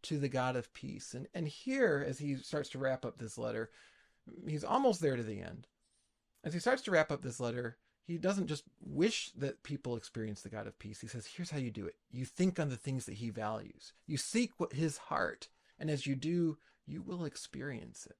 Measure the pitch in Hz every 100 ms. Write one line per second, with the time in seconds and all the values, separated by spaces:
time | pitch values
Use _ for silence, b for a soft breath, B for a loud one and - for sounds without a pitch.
0 | - 151 139 127 127 127 - - 135 -
1 | - 123 - - 156 - 254 269 226 143
2 | 135 135 143 135 - 147 147 135 135 131
3 | 120 - 113 - 117 113 113 B B B
4 | B B - - - 151 - 240 269 175
5 | 156 123 110 101 85 90 - _ _ _
6 | _ _ _ _ 151 170 233 262 - 175
7 | 156 143 131 117 120 123 120 - _ _
8 | - 170 185 196 165 151 - _ 185 143
9 | 202 - - - 135 - - 139 123 117
10 | - 117 110 104 98 107 110 - 104 107
11 | 110 120 - - 175 151 123 107 87 -
12 | _ 123 131 - 185 180 147 123 - 135
13 | - 104 117 107 107 110 104 - - b
14 | - 143 - 220 247 - 175 135 160 147
15 | - - - - - b b b 156 143
16 | 139 135 151 175 165 151 b b - 156
17 | 190 180 160 - - 135 139 120 - -
18 | - -